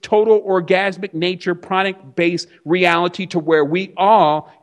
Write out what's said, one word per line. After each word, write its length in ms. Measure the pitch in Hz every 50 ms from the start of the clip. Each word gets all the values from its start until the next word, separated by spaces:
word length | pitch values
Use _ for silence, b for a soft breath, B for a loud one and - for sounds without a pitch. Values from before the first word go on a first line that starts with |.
total 400 | - - 214 214 220 226 214 208
orgasmic 720 | - 196 190 185 170 170 185 185 196 196 180 175 196 196 -
nature, 420 | 160 170 180 185 180 - 185 175
pranic-based 920 | 175 - - 190 185 190 196 190 196 - 135 - - 170 175 180 165 - - b b b
reality, 600 | 147 170 180 180 175 170 170 175 175 - - 185
to 120 | - - 170
where 240 | 151 160 160 156 151
we 300 | 143 165 185 190 - -
all 560 | 175 185 202 220 208 165 151 151 151 - B B B